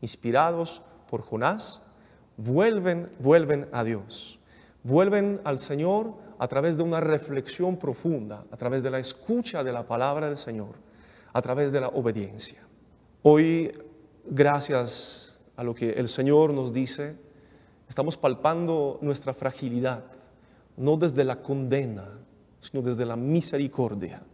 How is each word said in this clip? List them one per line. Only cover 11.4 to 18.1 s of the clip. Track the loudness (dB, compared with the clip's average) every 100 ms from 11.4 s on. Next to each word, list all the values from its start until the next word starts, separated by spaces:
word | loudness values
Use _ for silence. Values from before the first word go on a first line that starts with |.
través | -2 0 0
de | 0
la | -2
obediencia. | -2 -2 -2 -6 -8 -12 -14 -20 _ _ _ _ _
Hoy, | 8 10 8 4 0 -6 -18 -20 -20 _
gracias | -10 4 4 4 2 0 0 -4 -8 -12 -16 -20 _ -8
a |
lo | -6
que | -2 -2
el | 0 -2
Señor | 0 4 6 6
nos | 2 -2
dice, | -2 -4 -4 -10 -12 -20 -20 -20 -20 -20 _ _
estamos | -2 -2